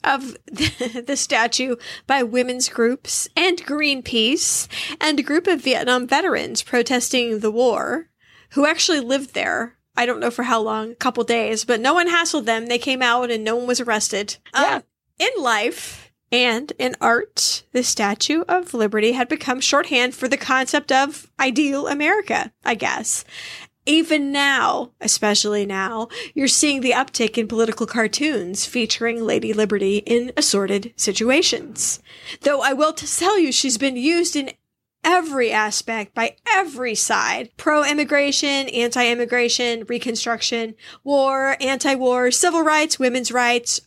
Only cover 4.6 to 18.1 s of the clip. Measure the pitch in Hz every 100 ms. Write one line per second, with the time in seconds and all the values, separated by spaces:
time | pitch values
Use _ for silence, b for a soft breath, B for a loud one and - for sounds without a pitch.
4.6 | - B B 294 311 294 - 311 359 311
5.6 | 262 247 247 247 247 277 359 131 80 220
6.6 | - 247 233 254 - 254 233 214 214 220
7.6 | 247 208 - 330 - _ b b b 285
8.6 | 294 330 - 302 233 269 269 - 95 92
9.6 | 139 - _ - 240 226 240 233 247 226
10.6 | 220 214 220 240 254 240 233 233 214 220
11.6 | - 226 254 349 349 339 330 302 226 226
12.6 | 233 240 269 262 247 240 247 226 214 240
13.6 | 247 247 240 214 - 202 208 - - 269
14.6 | 285 240 - _ _ - 403 466 254 214
15.6 | 240 - - - - _ _ 240 247 226
16.6 | 285 - 254 - 233 233 - - - -
17.6 | - 254 247 - 202